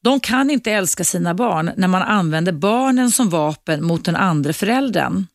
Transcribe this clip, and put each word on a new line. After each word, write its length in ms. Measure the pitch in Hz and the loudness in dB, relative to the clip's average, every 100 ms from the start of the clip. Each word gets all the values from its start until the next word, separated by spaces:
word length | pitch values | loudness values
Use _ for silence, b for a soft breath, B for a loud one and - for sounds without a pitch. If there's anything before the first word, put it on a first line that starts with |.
De 160 | 202 269 | 2 0
kan 300 | - 247 277 | 0 0 0
inte 220 | 285 - | 0 -2
älska 320 | 214 180 - | -2 -2 -2
sina 300 | 170 180 170 | -4 -2 -2
barn 380 | 175 240 156 165 - | 0 0 0 -2 0
när 100 | 185 | 0
man 140 | 185 | 2
använder 500 | - 214 165 160 175 | 2 0 0 0 -2
barnen 600 | 151 190 233 269 254 247 | 0 0 2 2 2 2
som 180 | - 226 | 2 2
vapen 540 | 165 151 151 - 151 | 2 0 -2 -4 -2
mot 220 | 165 165 - | 0 -2 -2
den 100 | 170 | 0
andra 380 | 190 156 143 | 2 2 0
föräldern. 760 | 160 196 247 277 180 139 180 185 | -2 0 0 0 -2 -2 -4 -6